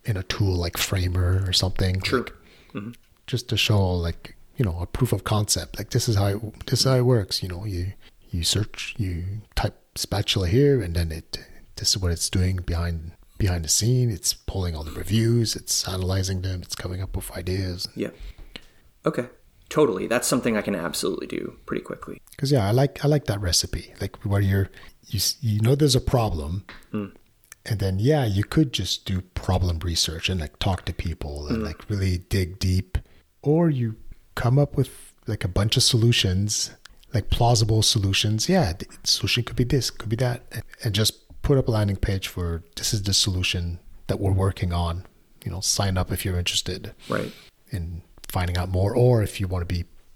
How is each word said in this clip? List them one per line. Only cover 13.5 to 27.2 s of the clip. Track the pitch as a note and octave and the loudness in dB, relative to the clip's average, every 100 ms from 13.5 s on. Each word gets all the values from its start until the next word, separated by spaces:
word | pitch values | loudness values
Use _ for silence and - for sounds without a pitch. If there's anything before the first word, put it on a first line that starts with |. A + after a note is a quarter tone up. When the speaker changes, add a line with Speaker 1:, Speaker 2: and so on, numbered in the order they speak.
| F2 | 0
Speaker 1:
the | D#2 | 0
scene. | - A2 B2+ A#2+ | 0 2 2 2
It's | F2+ - | 0 -4
pulling | - - F#2+ F2+ D2+ | -4 -6 -4 -4 -6
all | |
the | D2 | -8
reviews, | - - A2 A2+ A#2+ A2 - | -8 0 2 4 4 2 -2
it's | - - - | -4 -4 -2
analyzing | F#2 F2+ F#2+ F#2+ F#2+ | -2 0 0 0 -2
them, | F#2 F#2 | -4 -6
it's | F2+ | -8
coming | - F2+ F#2 | -8 -8 -6
up | F#2+ F#2 | -6 -6
with | - | -8
ideas. | F2+ F2+ F#2+ F#2 F2 - | -8 -4 -2 -2 -4 -8
Speaker 2:
Yeah. | - G2 - - - - - - - - _ | -6 -6 -6 -14 -14 -18 -18 -20 -20 -20 _
Okay. | D#3 C3 A#2+ - _ _ _ | -4 -2 -6 -14 _ _ _
Totally. | - C3+ F#2+ G2+ | 2 2 2 0
That's | B2 - | 0 2
something | C3 A#2+ G#2+ | 0 2 0
I | |
can | A2 | 0
absolutely | F#2+ E2 - - F2 - | -2 -4 -2 -2 -2 -6
do | - - - - | -8 -8 -12 -8
pretty | - | -6
quickly. | - - - - - - | -6 -12 -12 -16 -18 -6
Speaker 1:
'Cause, | C#3 | 0
yeah, | C3+ G2 | 2 4
I | |
like, | B2 C#3+ - | 2 2 0
I | C#3+ | 2
like | D3 - | 2 0
that | G2+ | -2
recipe. | F#2+ - - - - - | 0 0 0 -6 -8 -10
Like, | G2 - | -10 -6
where | G2+ G2+ | 0 2
you're, | F#2+ G2 G2 - - - - | 4 2 0 -6 -20 -20 -8
you | G2 | -2
s-, | - - | -2 -2
you | A2+ G#2 | -2 2
know | A2+ | 2
there's | C#3+ D3+ B2 | 4 4 4
a | |
problem, | - B2+ G#2+ E2+ D2 F#2+ - - - | 2 2 2 -2 -4 -6 -8 -18 -8
Speaker 2:
Mm. | G#2+ G2 - | -8 -8 -12